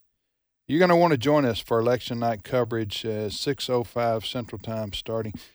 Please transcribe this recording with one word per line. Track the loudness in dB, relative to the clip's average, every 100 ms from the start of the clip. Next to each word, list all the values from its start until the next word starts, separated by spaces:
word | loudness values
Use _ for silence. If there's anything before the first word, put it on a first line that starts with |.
| _ _ _ _ _ _ -2
you're | 2
gonna | 6 6
wanna | 6 4
join | 4 4
us | 4 0
for | 0 2
election | 2 0 -2 -2
night | -2 -2
coverage, | -2 -2 0 -2 -4 -6
uh, | -6 -4 -4
six | -4 -4 -4 -2
oh | -2
five | -2 -2 0 0
Central | -4 -8 -10 -10
Time | -8 -8 -6
starting. | -8 -6 -6 -6 -10 -16